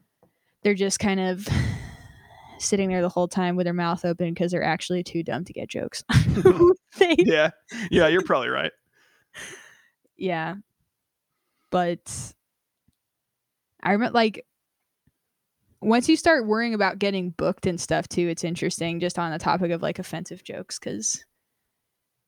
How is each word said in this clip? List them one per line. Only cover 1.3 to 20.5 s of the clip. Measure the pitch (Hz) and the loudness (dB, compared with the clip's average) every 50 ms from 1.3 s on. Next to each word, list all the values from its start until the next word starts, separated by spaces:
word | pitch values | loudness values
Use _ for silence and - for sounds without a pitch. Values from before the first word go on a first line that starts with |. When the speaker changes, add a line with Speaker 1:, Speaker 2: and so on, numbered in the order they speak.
| 185 185 208 - - - - - - - - - - - - | -2 -4 -4 -2 -2 0 0 -2 -4 -6 -10 -14 -16 -18 -20
Speaker 1:
<sighs> | - - - - - - - - - - - | -20 -20 -20 -20 -20 -20 -20 -20 -20 -12 -8
sitting | - - 214 196 196 190 | -4 -2 0 0 0 0
there | 185 180 | 0 0
the | 175 180 | -2 -2
whole | - 180 180 | 0 -2 -2
time | 180 - 190 180 175 180 | 0 0 -2 0 0 0
with | 180 180 | 0 0
their | 175 175 | -2 -2
mouth | 175 175 170 170 - - | -2 -2 -2 -2 -2 -2
open | 175 170 - 180 165 170 | -4 -2 -2 -2 -4 -2
'cause | - 175 180 | -2 -2 -2
they're | 180 165 | -2 -2
actually | - 165 156 160 - - 180 180 | 0 0 -2 -2 -4 -4 -4 -4
too | 175 - - 165 165 | -4 -4 -6 -6 -4
dumb | - 113 139 185 | -4 -6 -6 -8
to | - | -10
get | - - - - | -12 -12 -12 -10
jokes. | - - - - - - - - | -8 -8 -8 -8 -8 -10 -4 2
<laughs> | - - - - - - - 370 359 330 349 359 370 - _ _ - - | 4 4 4 4 2 4 4 4 6 6 6 6 4 2 _ _ 0 2
They | 381 349 311 - | 4 4 6 4
Speaker 2:
Yeah. | 339 - 160 151 151 165 - _ _ - 233 233 208 175 | 4 4 4 4 4 2 0 _ _ -14 -10 -10 -4 0
Yeah, | - 180 165 156 | 4 4 6 6
you're | 165 185 170 | 4 4 2
probably | - 165 135 120 123 | 2 2 0 2 0
right. | 127 135 - - - _ _ _ _ _ _ _ _ _ _ _ - - - - - - - - - _ _ _ _ _ _ _ _ | -2 -2 -2 -4 -6 _ _ _ _ _ _ _ _ _ _ _ -20 -18 -16 -16 -18 -20 -20 -20 -20 _ _ _ _ _ _ _ _
Speaker 1:
Yeah. | - 185 185 170 160 160 165 185 202 - _ _ _ _ _ _ _ _ _ _ _ _ _ _ _ _ _ _ _ _ _ | -8 -4 -4 -2 -2 -4 -6 -8 -10 -14 _ _ _ _ _ _ _ _ _ _ _ _ _ _ _ _ _ _ _ _ _
But | - 180 175 175 175 - _ - - - - - - _ _ _ _ _ _ _ _ _ _ _ _ _ _ _ _ _ _ _ _ _ _ _ _ _ _ _ _ _ | 0 0 0 0 -2 -4 _ -12 -12 -12 -12 -14 -16 _ _ _ _ _ _ _ _ _ _ _ _ _ _ _ _ _ _ _ _ _ _ _ _ _ _ _ _ _
I | - 170 | 0 0
remember, | 202 208 247 - - | 2 2 0 2 2
like, | 240 226 220 196 - - _ _ _ _ _ _ _ _ _ _ _ _ _ _ _ _ _ _ _ _ _ _ _ _ _ _ _ | 2 2 2 0 -4 -14 _ _ _ _ _ _ _ _ _ _ _ _ _ _ _ _ _ _ _ _ _ _ _ _ _ _ _
once | 196 214 226 247 240 - | 2 2 4 4 4 4
you | 320 | 4
start | - - 339 320 269 220 | 4 6 6 4 4 4
worrying | 214 214 220 233 233 220 | 2 0 0 0 0 0
about | 202 196 185 175 190 | 2 2 0 0 0
getting | 202 202 196 185 180 180 | 0 0 0 0 -2 -4
booked | 165 - 156 165 190 - - | -4 -2 0 -2 0 0 -2
and | 190 175 170 | -2 -2 -2
stuff | - - 160 156 147 - | -2 -2 -2 -2 -2 -2
too, | - 185 175 170 | -2 0 0 0
it's | 165 - - | -2 -2 -4
interesting | 165 175 - 160 175 - - 165 170 170 170 | -4 -4 -2 -2 -4 -2 -2 -4 -4 -2 -2
just | 180 175 - 180 | -4 -2 -2 -2
on | 170 165 | -4 -4
the | 151 - | -4 -2
topic | - 151 147 180 185 170 | 0 0 0 2 0 -2
of, | 170 165 | -2 -2
like, | - 156 170 - | -2 -4 -4 -6
offensive | 180 - 165 165 180 - 175 180 - | -8 -10 -10 -10 -10 -12 -16 -16 -16
jokes, | - | -14